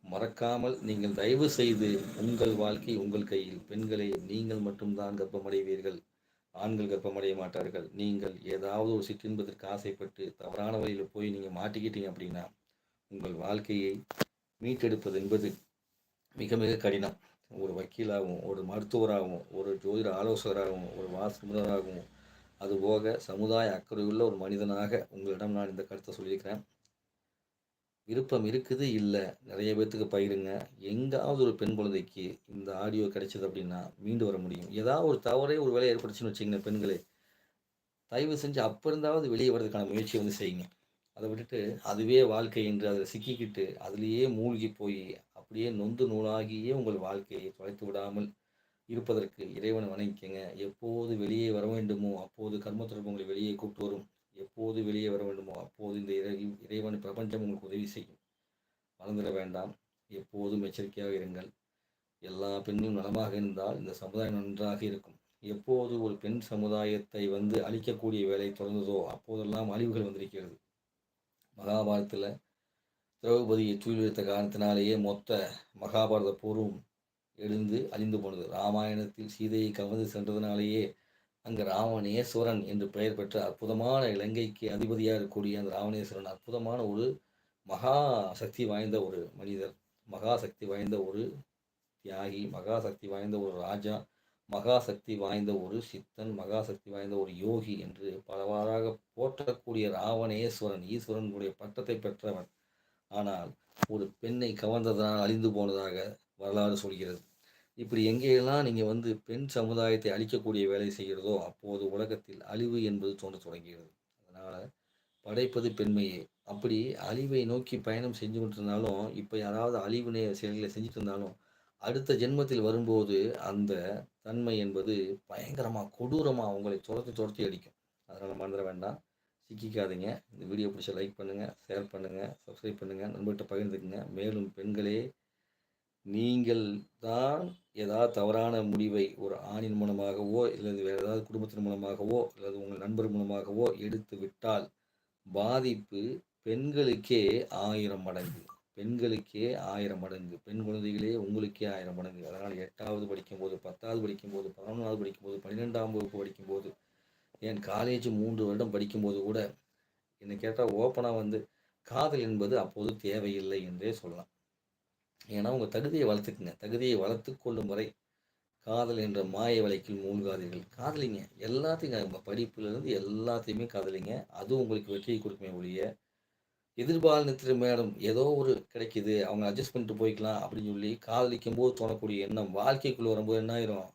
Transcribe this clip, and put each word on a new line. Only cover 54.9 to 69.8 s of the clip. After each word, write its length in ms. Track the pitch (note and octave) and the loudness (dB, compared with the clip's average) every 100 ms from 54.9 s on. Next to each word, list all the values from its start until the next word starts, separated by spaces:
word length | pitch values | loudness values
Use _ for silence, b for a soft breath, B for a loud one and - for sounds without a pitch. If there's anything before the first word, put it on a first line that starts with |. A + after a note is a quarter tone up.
| G#2+ G#2+ | 0 0
வர 140 | G2+ | 0
வேண்டுமோ, 280 | G2+ G2 F#2+ | -2 -6 -8
அப்போது 480 | F#2 - _ G#2 G#2 | -10 -12 _ -6 -4
இந்த 140 | G2 | -2
இறை-, 500 | F#2+ G2 G2 G#2 G2+ | -2 0 -2 -4 -8
இறைவன் 360 | - G#2+ G#2+ G#2 | -6 -4 -2 -4
பிரபஞ்சம் 420 | G2 G2 A2+ A2 | -6 -6 -4 -2
உங்களுக்கு 260 | G#2+ G2 F#2+ | -2 -4 -6
உதவி 200 | G2+ G2+ | -4 -4
செய்யும். 320 | - - - _ _ _ _ _ _ _ _ | -8 -14 -20 _ _ _ _ _ _ _ _
மறந்துட 340 | F#2+ G#2 G2+ | -6 -2 -2
வேண்டாம். 440 | G2 F#2 F2+ F#2+ - _ _ _ | -2 -4 -6 -8 -10 _ _ _
எப்போதும் 520 | G2 G2 G2+ G2+ G#2 | -14 -12 -6 -2 0
எச்சரிக்கையாக 520 | G2 - G2 G2+ G2+ G2 | -2 -6 -8 -6 -4 -4
இருங்கள். 340 | F#2 F2+ F#2 _ _ _ _ _ _ _ | -4 -10 -12 _ _ _ _ _ _ _
எல்லா 400 | F2+ F#2 G2+ G2 | -12 -4 -2 -2
பெண்களும் 340 | G2 G#2 A2 | -2 0 0
நலமாக 420 | G#2 G2 A2 A2 G2+ | 0 0 0 0 -2
இருந்தால் 440 | G2+ F#2+ G2 B2 | -2 -2 -2 -4
இந்த 140 | F#2+ | -6
சமுதாயம் 400 | - F#2+ G#2 G#2 | -10 -8 -4 -2
நன்றாக 520 | G#2 G2 G2 G#2 G2+ G#2+ | -2 -4 -4 -2 -2 -4
இருக்கும். 320 | G2 - E2 _ _ | -4 -10 -20 _ _
எப்போது 640 | G2+ G2+ - B2+ B2 A#2 | -8 -8 2 2 2 0
ஒரு 160 | A2+ G#2 | -2 -2
பெண் 220 | G#2 A#2 | -4 -4
சமுதாயத்தை 880 | A2 G#2+ G#2+ G#2+ G#2+ G#2 G#2 G#2 G2+ | -4 -2 0 2 0 -2 -4 -4 0
வந்து 340 | G2 G#2 G#2+ | 2 2 2
அழிக்கக்கூடிய 680 | - A2 G#2 A2 A2+ A2 G2 | 0 -2 -2 -2 0 0 2
வேலை 240 | G2 G2+ | 2 0
தொடர்ந்ததோ, 540 | G2+ G2+ G#2 G2+ G2 E2+ | -2 -2 -2 0 0 0
அப்போதெல்லாம் 640 | - - A2 G#2 G#2+ A2 | -6 -8 -6 -2 -2 -2
அழிவுகள் 340 | G#2 | 0